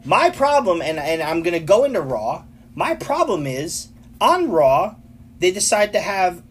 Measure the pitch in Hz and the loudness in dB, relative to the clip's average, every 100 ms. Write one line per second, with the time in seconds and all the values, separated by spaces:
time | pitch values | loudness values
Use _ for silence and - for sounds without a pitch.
0 | - 202 339 339 285 285 220 175 151 156 | 0 2 2 2 2 2 2 -2 -2 -6
1 | 147 165 151 165 170 170 160 208 277 220 | -4 -4 -2 -2 -2 -2 2 4 2 -2
2 | 139 117 110 160 - - - - 247 330 | -4 -4 -4 -6 -10 -20 -12 -4 -4 -4
3 | - 294 320 180 139 131 165 - - - | -4 -2 0 -2 -4 -6 -8 -10 -14 -20
4 | - - 226 359 330 160 147 139 208 - | -16 0 2 2 2 4 4 4 0 -6
5 | - - - - 180 196 - 214 208 208 | -20 -20 -20 -2 -2 0 0 2 2 0
6 | 196 196 185 175 - | -2 0 0 -2 -2